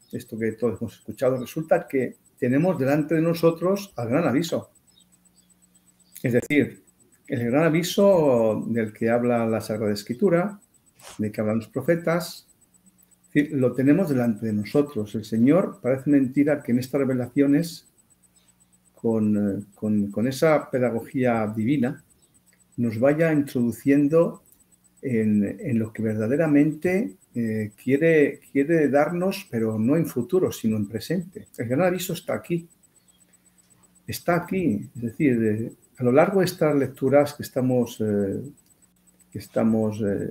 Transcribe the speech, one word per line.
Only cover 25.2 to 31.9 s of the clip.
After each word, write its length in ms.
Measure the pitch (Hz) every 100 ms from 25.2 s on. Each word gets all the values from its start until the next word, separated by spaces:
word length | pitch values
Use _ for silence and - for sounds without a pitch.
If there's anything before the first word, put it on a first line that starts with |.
| 107 104 101 101
en 180 | 104 113
lo 140 | 110
que 100 | -
verdaderamente, 1160 | 110 107 110 143 160 143 151 151 180 185 254 - _
eh, 380 | 123 113 110 104 -
quiere, 600 | - 139 165 160 143 - _
quiere 380 | 139 139 170 143
darnos, 580 | 139 151 175 185 190 -
pero 280 | 117 110 110
no 180 | 113 160
en 100 | 160
futuro, 440 | - 117 185 135
sino 280 | - 110 110
en 100 | 101
presente. 600 | 110 - 175 175 - - -
El 100 | 117
gran 140 | 131
aviso 320 | 185